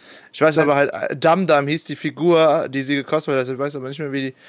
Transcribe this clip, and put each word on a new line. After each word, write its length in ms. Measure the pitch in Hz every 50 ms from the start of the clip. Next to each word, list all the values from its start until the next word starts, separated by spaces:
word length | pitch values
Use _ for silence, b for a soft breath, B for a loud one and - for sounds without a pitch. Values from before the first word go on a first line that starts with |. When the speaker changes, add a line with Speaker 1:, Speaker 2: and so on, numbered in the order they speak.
| B B B B B B B
Speaker 1:
Ich 80 | -
weiß 180 | 151 160 151 156
Speaker 2:
Nein. 40 | 156 147
Speaker 1:
aber 80 | 147
halt, 160 | 139 143 135 -
äh, 240 | - - - -
Dum 320 | 139 123 165 165 185 190 160
Dum 180 | 156 143 143
hieß 180 | 139 151 165 -
die 120 | - 147
Figur, 720 | - - 156 135 131 151 175 170 165 160 156 143 165 147 135
die 140 | 131 139 135
sie 120 | 131 143
gecosplayt 460 | 139 131 - - 156 156 - 143 131
hat. 80 | 127 123 131
Ich 60 | 123
weiß 160 | 139 147 143
aber 140 | 143 127 131
nicht 100 | 139 143
mehr, 140 | 160 143 135
wie 80 | 139 135 135
die, 40 | 131 B B